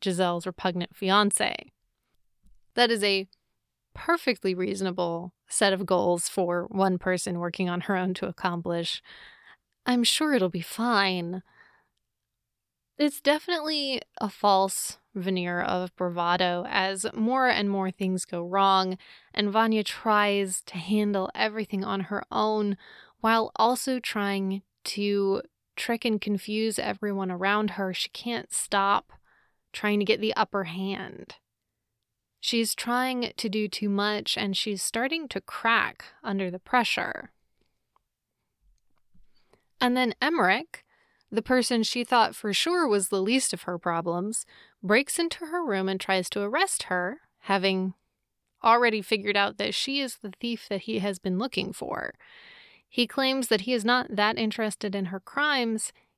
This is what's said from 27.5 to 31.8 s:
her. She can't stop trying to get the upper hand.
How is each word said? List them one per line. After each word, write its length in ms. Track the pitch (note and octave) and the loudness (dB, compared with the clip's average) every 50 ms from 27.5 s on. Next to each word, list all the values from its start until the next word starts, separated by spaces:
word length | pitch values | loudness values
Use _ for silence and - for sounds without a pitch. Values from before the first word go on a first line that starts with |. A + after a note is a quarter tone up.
| G#3 G#3 G#3+ G#3 | 2 2 2 0
her. 220 | - G3+ G3 F#3 F3+ | -2 -2 -4 -4 -2
She 180 | - - - | -4 -6 -8
can't 420 | - - - A#3+ A#3 A3+ - - - | -8 -10 -8 -6 -6 -6 -6 -6 -6
stop 600 | - - - - G3+ G3 G3 G3+ - - _ - - _ _ _ _ _ _ _ _ _ _ - | -6 -4 0 0 2 2 4 2 2 0 _ -16 -20 _ _ _ _ _ _ _ _ _ _ -10
trying 260 | - - G#3 G#3 G#3 | -4 -2 0 2 2
to 60 | G3+ | 2
get 160 | G3 G#3+ - | 2 2 2
the 160 | G#3 A3 - | 2 0 0
upper 280 | - G#3+ - - G3+ F#3+ | 0 0 0 -2 -4 -4
hand. 720 | E3 E3 F#3 F#3+ G3 G3 - F#3 - - - - - - - _ _ _ _ _ _ _ _ | -4 -6 -6 -6 -6 -6 -6 -10 -12 -14 -16 -16 -18 -20 -20 _ _ _ _ _ _ _ _